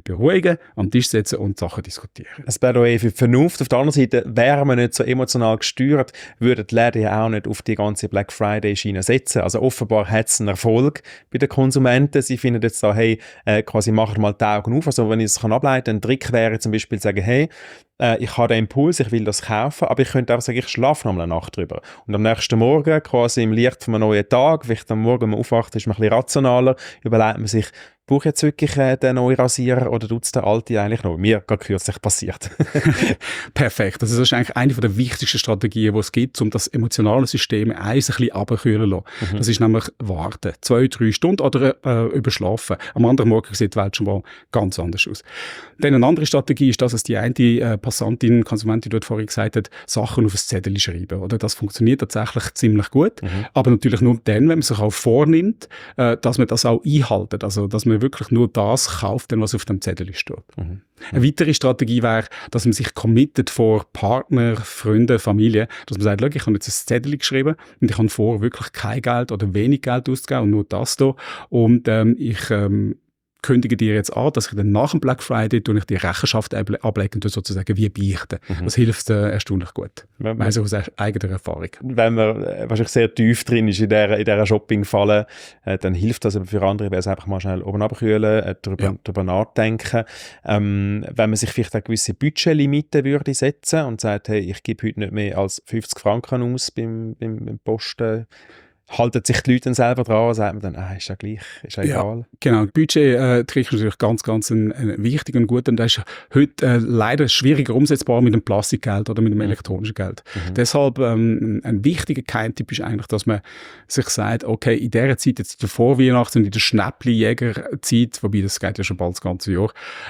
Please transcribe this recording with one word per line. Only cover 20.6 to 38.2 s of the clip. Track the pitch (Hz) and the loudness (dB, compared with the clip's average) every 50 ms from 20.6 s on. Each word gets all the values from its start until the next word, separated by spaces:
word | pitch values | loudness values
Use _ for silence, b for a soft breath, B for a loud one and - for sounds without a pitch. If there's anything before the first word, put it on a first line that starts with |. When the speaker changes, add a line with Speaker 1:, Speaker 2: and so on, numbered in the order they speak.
| - - | -4 -4
Speaker 2:
schlafe | - 117 120 139 151 - - | -4 0 0 0 0 0 -2
noch | 113 95 | -4 -4
mal | 87 85 | -2 -2
eine | 85 82 | -2 -4
Nacht | 85 - - - | -4 -6 -6 -8
drüber. | 104 87 78 - - B B B B B | -8 -8 -6 -8 -10 B B B B B
Und | - 104 | -4 -2
am | 104 107 | 0 2
nächsten | 110 113 - - - 120 110 | 2 0 0 -2 0 2 2
Morgen, | 113 127 147 156 143 160 156 156 - | 4 4 4 4 2 2 2 0 0
quasi | - - 120 120 117 - 123 113 | 0 2 2 2 2 2 0 0
im | 110 110 | 2 2
Licht | 117 120 127 127 - - | 2 2 2 0 -2 -4
von | 120 110 | -2 0
einem | 107 110 107 | 2 2 4
neuen | 107 104 101 - | 4 2 2 2
Tag, | 123 123 135 156 160 156 - | 4 4 6 4 4 2 0
vielleicht | 117 113 - - - | -4 -6 -4 -4 -4
am | 113 110 110 | -2 0 2
Morgen, | 117 123 117 117 | 2 2 2 0
wenn | 110 | 0
man | 104 110 | -2 -2
aufwacht, | 120 - 120 117 113 - - | -2 0 0 0 0 -2 -4
ist | 110 - | -6 -4
man | 110 101 | -4 -2
ein | 107 | 0
bisschen | 110 104 110 | 2 2 2
rationaler, | 120 131 - - 143 135 127 123 127 127 131 131 B B B B B - | 2 2 0 0 2 2 4 4 4 4 4 2 B B B B B -4
überlegt | 110 113 110 110 110 107 110 | 0 2 4 4 2 2 -2
man | 110 | -4
sich, | 98 113 110 104 - B B B B B B _ | -2 0 0 0 -2 B B B B B B _
brauche | - 139 143 | 0 0 2
ich | - | 2
jetzt | 160 143 - 156 | 0 0 2 0
wirklich, | 151 - - 156 143 - | 0 0 0 -2 0 2
äh, | 139 135 131 135 | 2 2 2 2
den | - - 131 127 | 2 2 2 2
neuen | 127 123 127 131 | 2 2 2 4
Rasierer | 127 127 123 - - 123 127 127 127 127 - | 4 2 2 0 0 0 0 2 2 2 0
oder | 117 113 110 107 | 0 -2 -2 -4
tut's | 113 117 - - - | -4 -4 -4 -4 -2
der | 127 101 | -2 0
alte | 101 107 113 - - 117 104 | 2 0 0 0 -2 -2 0
eigentlich | 101 104 113 - - | 0 0 -2 -2 -2
noch? | 90 82 | -4 -2
Mir | 85 98 107 110 101 | 0 2 2 2 2
gerade | - - 110 101 - | 0 -2 -4 -4 -2
kürzlich | - 98 92 - - - - - | -4 -4 -4 -4 -6 -8 -6 -4
passiert. | 107 - - 98 90 - - - - - - - - - 147 - | -4 -4 -4 -4 -6 -10 -10 -12 -8 -4 -4 -2 -2 0 0 0
<laughs> | 165 123 - - - - | 2 2 2 0 -2 -2
Speaker 1:
<laughs> | - - - - - - - - | -4 -8 -10 -12 -12 -12 -6 -2
Perfekt. | - 139 110 - - 107 98 - - 120 | 0 0 0 0 0 -2 -2 -2 -2 -2
Also | 104 117 117 | 0 2 2
das | 127 - | 2 2
ist | - | 2
eigentlich | 120 - - - | 2 0 0 0
eine | 120 127 143 123 | 0 2 2 2
von | 117 120 | 2 0
der | 107 98 | 0 0
wichtigsten | 110 127 120 - - - - - 127 | 0 0 -2 -2 -4 -4 -4 -4 -2
Strategien, | - 117 107 98 120 107 - 113 107 107 101 | -2 -2 -2 -2 -2 -2 0 0 0 2 2
die | 107 | 0
es | 98 - - | -2 -2 -2
gibt, | 120 123 131 - - | -2 -2 -2 -2 -2
um | 107 107 | -2 -2
das | - 110 - - | 0 -2 -4 -2
emotionale | - 120 110 110 - - 107 107 110 135 131 | -2 -2 -2 0 0 0 2 4 4 2 2
System | - - 110 - - 113 104 107 113 | 0 0 -2 -2 -2 0 0 0 0
eins | - 85 87 104 117 139 - - | -2 -4 -4 -2 0 0 0 0
ein | - | 0
bisschen | - | 0